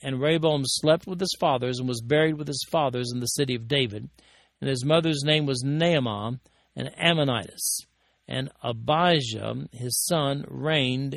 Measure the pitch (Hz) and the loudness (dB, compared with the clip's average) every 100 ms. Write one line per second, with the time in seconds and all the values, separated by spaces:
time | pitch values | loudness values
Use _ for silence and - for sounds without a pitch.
0 | 135 131 147 165 160 147 131 - 151 165 | -6 -2 2 4 4 2 0 0 4 2
1 | - 180 190 - 170 131 127 123 127 117 | 2 -4 -4 0 2 2 0 -2 -4 -4
2 | 117 151 160 151 151 135 - 165 139 123 | 2 4 4 0 -4 -6 -2 0 0 0
3 | 123 120 120 - 135 120 117 143 123 104 | -4 -4 -4 -2 -2 -2 0 0 0 -2
4 | 127 _ _ _ _ - 139 127 135 165 | -12 _ _ _ _ -8 -4 -2 2 4
5 | 165 147 147 156 143 127 135 151 170 156 | 4 0 2 2 2 0 0 2 2 2
6 | 123 101 107 127 _ _ _ - 131 - | 0 -2 -4 -6 _ _ _ -10 -10 -2
7 | 170 165 139 117 - - - - - _ | 2 2 2 0 -4 -6 -6 -6 -8 _
8 | _ _ - 127 135 - 123 113 117 151 | _ _ -8 -6 -6 -8 -6 -4 0 2
9 | 180 160 120 110 107 123 147 123 123 117 | 4 4 2 -6 -6 -6 -8 -10 -6 -4
10 | - 170 139 139 - 131 147 156 127 127 | 0 0 0 -2 -6 -6 0 2 2 0
11 | 139 | -4